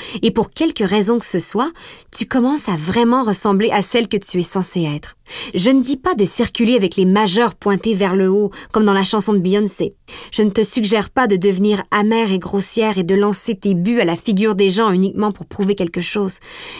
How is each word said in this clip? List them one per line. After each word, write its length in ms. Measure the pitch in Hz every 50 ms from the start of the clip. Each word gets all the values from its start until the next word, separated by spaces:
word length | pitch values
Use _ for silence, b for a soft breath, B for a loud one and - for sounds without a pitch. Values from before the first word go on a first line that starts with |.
| B B B 214 B
et 80 | 226
pour 180 | 233 233 208 -
quelque 360 | - - 320 330 320 - 220
raison 340 | 180 196 214 196 196 240 240
que 80 | -
ce 120 | - - 180
soit, 320 | 165 - - 202 254 330 330 B B B B B B B
tu 140 | - - 208
commences 420 | - - 262 233 254 285 302 -
à 100 | - 185
vraiment 460 | 156 151 170 196 233 240 233 247 262 262
ressembler 460 | 214 196 - - 214 196 190 214 233
à 120 | - 208 185
celle 260 | - - 233 233 -
que 80 | -
tu 220 | 202 196 - - 180
es 40 | 170
censée 420 | - - 196 185 - - 180 165
être. 320 | 151 147 151 - - - _ _ B B B B B B
Je 140 | 190 175 240
ne 140 | 269 269 247
dis 160 | 247 294 277
pas 160 | - 370 370
de 100 | 233 202
circuler 520 | 170 - - 233 - - - 233 214 254
avec 200 | 240 190 175 -
les 80 | - 190
majeurs 520 | 185 190 208 220 196 180 220 240 214 -
pointés 360 | - - 208 202 190 - 220 226
vers 240 | 185 202 185 180
le 140 | 196 190 185
haut, 220 | 190 208 208 196 B B B B B
comme 140 | 226 220
dans 80 | 208 196
la 100 | 196 190
chanson 300 | 190 - 214 196 - 208
de 40 | 196
Beyoncé. 580 | 170 180 190 208 214 196 190 - 175 - - _ _ B B B B B B
Je 80 | -
ne 80 | 214 214
te 140 | 190 233 214
suggère 480 | - - 254 214 196 226 214 190 -
pas 160 | - 269 254
de 100 | 220 202
devenir 460 | 185 170 202 196 180 202 208 208 196 - -
amère 420 | - 208 208 214 226 226 226 208 190
et 60 | 185
grossière 580 | 165 - - 196 190 - - 233 220 220 208
et 80 | 190 180
de 100 | 165 190
lancer 400 | 208 202 208 202 - - - 226
tes 200 | 190 - 202 196
buts 260 | 170 175 214 240 233
à 60 | 202
la 100 | 170 170
figure 380 | 170 - - 208 185 214 220 214
des 160 | 185 202 196
gens 220 | 180 214 233 214 185
uniquement 380 | 180 190 196 - - 208 214
pour 140 | 196 - -
prouver 300 | - - - 202 190 196
quelque 260 | 196 185 170 - 180
chose. 380 | 175 - - 208 202 190 - - B B B B B B B B